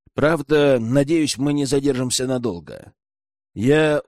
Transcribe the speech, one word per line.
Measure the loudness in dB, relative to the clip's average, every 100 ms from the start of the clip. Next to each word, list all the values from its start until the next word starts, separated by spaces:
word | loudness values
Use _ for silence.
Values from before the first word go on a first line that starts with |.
| _
"Правда, | -2 0 0 0 2 4 2
надеюсь, | 2 0 2 0 -2 -2
мы | -2
не | -2 0
задержимся | 0 0 -2 -2 -4 -2
надолго. | -2 -4 -6 -12 -18 -20 _ _ _ _ _ _
Я | -2 2 4 2 0